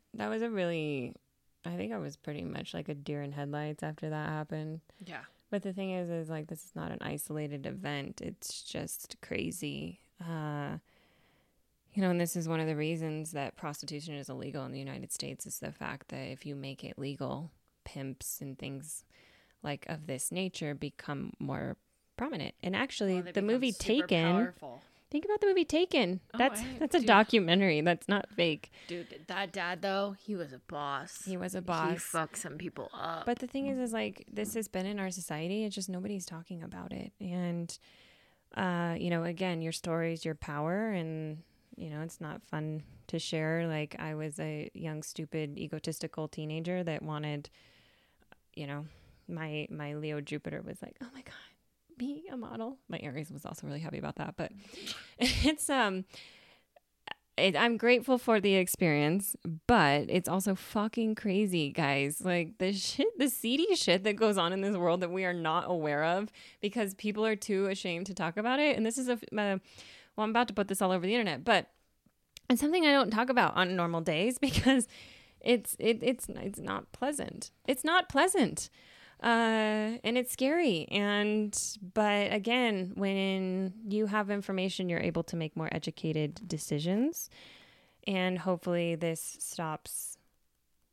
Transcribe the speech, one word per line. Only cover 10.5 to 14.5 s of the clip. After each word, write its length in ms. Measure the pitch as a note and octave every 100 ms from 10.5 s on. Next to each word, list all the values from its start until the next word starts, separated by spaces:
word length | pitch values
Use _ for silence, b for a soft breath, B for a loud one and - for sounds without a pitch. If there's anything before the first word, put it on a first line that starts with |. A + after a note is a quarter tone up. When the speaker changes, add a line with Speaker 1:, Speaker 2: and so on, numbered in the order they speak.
| D3 C#3+ D#3+ - b b b b b b b _ _ _
Speaker 1:
you 80 | G3+
know, 80 | F#3
and 100 | F3
this 160 | E3+ F3
is 120 | E3
one 100 | D#3+
of 60 | D#3+
the 80 | D3+
reasons 560 | D#3 E3 D#3+ D#3 D#3+
that 220 | D3+ C3+ -
prostitution 600 | D#3 D3 C#3+ D3 D#3+ C#3+
is 140 | C3+
illegal 360 | C3 C#3